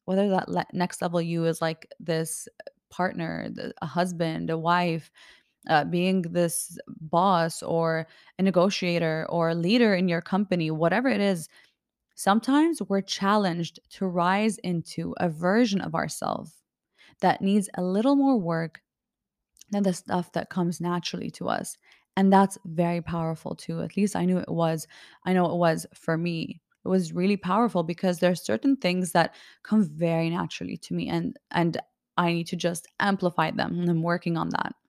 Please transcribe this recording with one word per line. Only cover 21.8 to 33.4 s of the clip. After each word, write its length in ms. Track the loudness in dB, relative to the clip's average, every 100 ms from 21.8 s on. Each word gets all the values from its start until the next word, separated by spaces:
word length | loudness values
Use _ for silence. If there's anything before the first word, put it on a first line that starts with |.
| _ _ _ 2
And 160 | 6
that's 240 | 6 4 0 -6
very 360 | -2 0 -2
powerful 540 | -4 -4 -4 -6 -8 -10
too. 260 | -8 -8
At 140 | -6 -2
least 220 | -2 0
I 80 | 0
knew 120 | 0
it 140 | -2
was. 340 | -2 0 -2 -8 -18 -20 -10
I 80 | 0
know 180 | 2 2
it 80 | 2
was 280 | 2 2 -6
for 240 | -8 -4 -2
me. 420 | -2 -4 -6 -10 _ _
It 60 | 0
was 240 | 0 0
really 240 | 0 0 0
powerful 460 | 0 2 2 0
because 360 | -2 -2 -2 2
there 120 | 2
are 40 | 0
certain 400 | -2 0 2 2
things 380 | 0 0 2
that 220 | 2 2 -4 -20 _
come 200 | 0 2
very 460 | 2 0 0 2 0
naturally 460 | -2 -6 -8 -10 -10
to 160 | -6
me. 140 | -6 -2
And, 300 | -2 -4 -8 _
and 280 | 0 0 -2 -8 _ _ -2
I 160 | 0
need 140 | 0 -4
to 80 | -4
just 320 | -4 -4 -10 -2
amplify 520 | 0 0 0 0